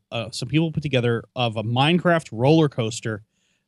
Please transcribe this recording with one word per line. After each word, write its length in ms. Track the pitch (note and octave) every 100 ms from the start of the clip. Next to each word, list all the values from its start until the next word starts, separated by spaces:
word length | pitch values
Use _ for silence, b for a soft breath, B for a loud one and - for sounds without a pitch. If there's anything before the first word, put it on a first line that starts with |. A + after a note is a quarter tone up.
| -
uh, 200 | A#2+ G2+
some 160 | - A2+
people 240 | D3 E3
put 120 | D3+
together 420 | D3 C3 A#2 A#2 - -
of 220 | A#2+ A2
a 60 |
Minecraft 640 | A2 A#2+ D3 F3 F3 E3 -
roller 380 | G#2+ B2+ D#3+ D3+
coaster 540 | - A2 A2+ A#2 G#2 - _ _ _